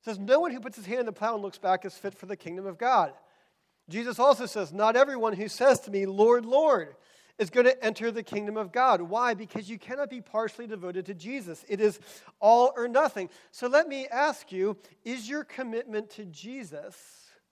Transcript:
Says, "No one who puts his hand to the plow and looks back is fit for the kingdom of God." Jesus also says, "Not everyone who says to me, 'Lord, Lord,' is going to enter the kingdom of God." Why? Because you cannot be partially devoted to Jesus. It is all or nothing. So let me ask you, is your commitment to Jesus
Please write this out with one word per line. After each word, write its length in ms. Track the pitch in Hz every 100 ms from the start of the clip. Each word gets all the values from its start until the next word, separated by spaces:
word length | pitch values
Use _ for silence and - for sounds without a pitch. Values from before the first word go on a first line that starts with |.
Says, 180 | - 208
"No 200 | 196 269
one 120 | 339
who 80 | 254
puts 160 | 240 233
his 100 | 190
hand 140 | 240
to 60 | 233
the 80 |
plow 200 | 202 214
and 80 | 226
looks 160 | 202 -
back 260 | 196 185
is 140 | 190 -
fit 160 | 196
for 140 | 190 185
the 100 | 196
kingdom 300 | 170 175 196
of 100 | 170
God." 340 | 233 247 160 - _ _ _ _ _ _ _
Jesus 320 | 180 240 233
also 260 | 262 240 240
says, 260 | 214 175
"Not 240 | 175 214 233
everyone 380 | 277 262 226
who 140 | 190 208
says 320 | - 254 254
to 100 | -
me, 140 | 202 196
'Lord, 400 | 196 220 240 226
Lord,' 500 | 262 320 240 151 - _ _ _ _
is 100 | 202
going 160 | 240 247
to 180 | 262
enter 280 | 226 220 226
the 100 | 220
kingdom 340 | 214 208 208 214
of 160 | 196
God." 300 | 240 262 202
Why? 320 | 170 214 247
Because 340 | 208 214 220 196
you 120 | 220
cannot 320 | - 262 285
be 100 | 254
partially 460 | - 214 220 - 240
devoted 400 | 214 180 180 185
to 80 | 190
Jesus. 500 | 180 269 185 156 -
It 140 | 202
is 180 | 214 - - - - _
all 320 | 202 233 247 -
or 120 | 240
nothing. 440 | 240 302 - 185 - _
So 160 | - 247
let 200 | 277 320
me 200 | 277 262
ask 440 | 233 294 269 -
you, 260 | 185 196 202 _ _
is 240 | - 254 220
your 160 | 294
commitment 680 | 302 - 254 226 247 214 214
to 140 | - 202
Jesus 1040 | 151 202 269 202 147 196 - - - _ _ _